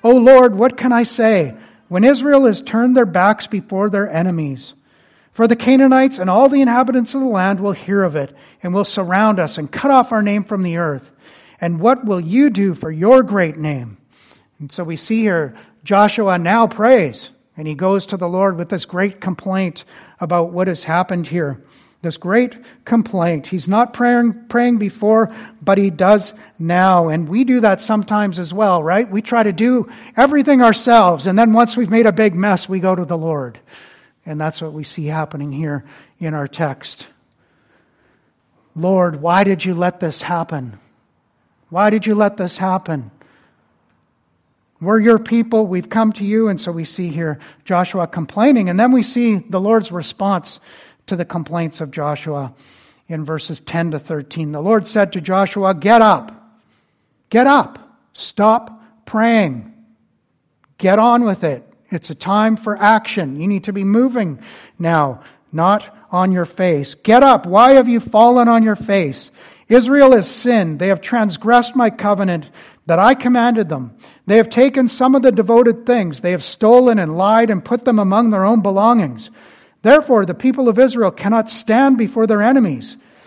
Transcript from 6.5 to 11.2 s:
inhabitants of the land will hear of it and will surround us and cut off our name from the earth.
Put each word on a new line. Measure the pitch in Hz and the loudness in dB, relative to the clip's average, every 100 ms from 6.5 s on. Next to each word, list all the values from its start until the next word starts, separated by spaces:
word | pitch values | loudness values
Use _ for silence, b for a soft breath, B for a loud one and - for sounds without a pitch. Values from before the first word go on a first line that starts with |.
| 277 | 4
inhabitants | 262 240 262 254 226 | 2 2 0 -2 -2
of | 269 | -4
the | 262 | -4
land | 202 190 196 | -2 -2 -2
will | 202 | -4
hear | 190 - 202 | -6 -4 -2
of | 185 151 | 0 -2
it | - _ b b | -8 _ b b
and | 180 | -6
will | 185 | -4
surround | 202 - 175 185 220 202 | -4 -6 -2 0 2 0
us | 156 - | -2 -6
and | 147 | -12
cut | - 277 | -4 2
off | 269 247 | 2 2
our | 220 | 0
name | 202 208 | -2 -2
from | 202 202 | -4 -4
the | 180 165 | -4 -4
earth. | 170 135 - _ | -4 -6 -12 _